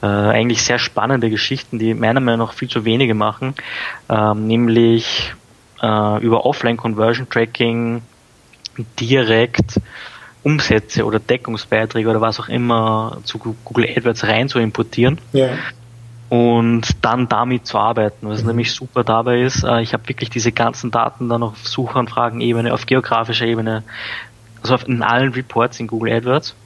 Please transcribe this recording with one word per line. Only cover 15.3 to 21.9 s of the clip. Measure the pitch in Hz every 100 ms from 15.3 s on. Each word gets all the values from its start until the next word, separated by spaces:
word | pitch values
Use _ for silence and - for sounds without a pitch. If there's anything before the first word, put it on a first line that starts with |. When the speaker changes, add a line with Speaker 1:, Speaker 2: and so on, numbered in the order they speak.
Speaker 2:
Ja. | 135 131 127 - - - - - - -
Speaker 1:
Und | 120 120 117 117 117 113 -
dann | 117 120 123
damit | 107 120 127
zu | - 110
arbeiten. | 104 117 107 - 107
Was | 107
Speaker 2:
Mhm. | 110
Speaker 1:
nämlich | 113 117
super | - 127 -
dabei | 117 113 117 123
ist, | 127 -
äh, | - 117
ich | 117
hab | 117 -
wirklich | 127 117
diese | 123 117
ganzen | 113 120 - 120
Daten | 113 117 - 123
dann | 117
auf | 117 107
Suchanfragenebene, | - - 123